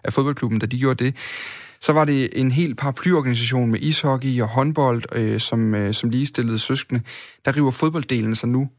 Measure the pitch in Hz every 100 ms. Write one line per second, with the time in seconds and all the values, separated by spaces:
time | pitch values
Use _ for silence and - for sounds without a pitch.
0 | - - 139 139 120 110 107 123 135 123
1 | 127 123 - - - - - - - 151
2 | 151 143 131 - 131 127 170 120 139 127
3 | 180 175 131 120 117 127 120 110 151 156
4 | 147 131 135 123 107 117 139 156 135 120
5 | 113 - 110 107 - 117 110 107 101 104
6 | 120 120 139 - 117 110 - 135 - 123
7 | 120 - - - - 139 139 123 160 160
8 | 135 123 110 113 117 127 139